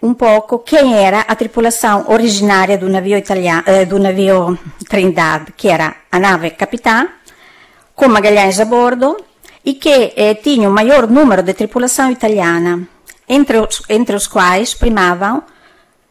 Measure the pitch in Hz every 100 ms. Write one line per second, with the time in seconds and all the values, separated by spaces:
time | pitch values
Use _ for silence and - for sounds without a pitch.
0 | 226 240 233 214 214 240 233 302 269 220
1 | 190 202 220 220 226 - 233 233 226 202
2 | - 220 226 196 208 190 190 196 185 190
3 | 185 202 190 190 180 165 196 190 185 196
4 | 190 185 196 190 180 180 160 - - 208
5 | 185 175 160 156 156 - 208 160 156 -
6 | _ 180 196 180 165 - 196 - 240 226
7 | 339 - _ _ _ _ _ _ _ -
8 | 269 214 202 208 196 190 220 240 240 247
9 | 262 415 - _ - _ - 269 320 277
10 | 226 - 208 214 294 269 202 202 220 285
11 | 226 254 294 190 180 190 214 247 247 -
12 | 262 247 220 214 170 170 175 175 180 _
13 | - - _ 180 185 226 208 - - 214
14 | 240 202 - 208 180 185 240 - 240 214
15 | 180 180 196 254 - _ _ _ _ _
16 | _